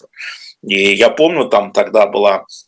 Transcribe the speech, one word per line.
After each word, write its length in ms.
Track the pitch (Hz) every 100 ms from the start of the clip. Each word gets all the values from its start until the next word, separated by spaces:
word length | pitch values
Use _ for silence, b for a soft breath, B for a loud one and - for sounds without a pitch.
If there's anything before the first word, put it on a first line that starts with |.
| - B B B B _ -
И 280 | 98 101
я 160 | 98 113
помню, 340 | - 160 156
там 260 | 120 101 101
тогда 340 | - 101 107 101
была 360 | 101 101 95 - B